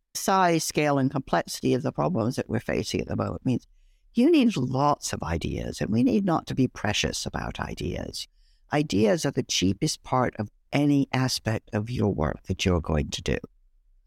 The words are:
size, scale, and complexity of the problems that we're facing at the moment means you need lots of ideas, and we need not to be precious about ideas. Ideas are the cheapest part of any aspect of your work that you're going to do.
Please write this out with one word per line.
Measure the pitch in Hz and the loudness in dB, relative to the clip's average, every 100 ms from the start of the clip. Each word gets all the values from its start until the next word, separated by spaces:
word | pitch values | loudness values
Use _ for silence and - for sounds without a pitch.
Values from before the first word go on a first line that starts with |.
| _ | _
size, | - - 190 175 165 | -6 0 4 4 2
scale, | - - 147 143 | 0 0 2 2
and | 135 | 2
complexity | 143 - 170 - - 127 | 0 -2 -2 -2 -2 0
of | 127 | 0
the | 123 | 0
problems | - 147 139 110 127 | -2 0 0 0 -2
that | - | -2
we're | 113 | -4
facing | - 62 - - | -2 -4 -2 -4
at | - | -2
the | - | -2
moment | 101 - | -4 -2
means | 131 120 - _ _ _ _ | -2 -2 -4 _ _ _ _
you | - 277 | 2 4
need | 320 233 180 | 6 4 2
lots | 127 131 147 - - | -2 2 2 0 -2
of | - | -6
ideas, | 76 85 - 69 58 - | -4 -2 -2 -4 -6 -6
and | - | -2
we | 110 | 2
need | 131 214 | 4 2
not | 196 151 - | 2 0 -2
to | 127 | 0
be | 127 | 0
precious | - 107 101 - - - | 0 -2 0 -2 -4 -6
about | - 60 - | -6 -8 -8
ideas. | - - - - - - - _ _ _ - | -8 -6 -6 -6 -8 -10 -14 _ _ _ -4
Ideas | 151 151 190 214 170 | -2 0 2 4 2
are | 143 | 0
the | 135 | -2
cheapest | 123 - 92 101 156 - | -2 0 0 0 -2 -4
part | - 131 120 - | -2 0 0 -2
of | 104 _ - | -8 _ -6
any | 139 147 143 135 | 0 2 2 2
aspect | 127 131 - 110 110 - | 0 0 -2 -2 -4 -2
of | 107 113 | -4 -2
your | 127 107 | 0 0
work | - 76 - - | 2 -2 -2 -6
that | 92 | -2
you're | 95 87 | 2 2
going | 78 78 - | 2 0 0
to | - | -4
do. | - 64 - _ _ _ _ _ | -4 -4 -4 _ _ _ _ _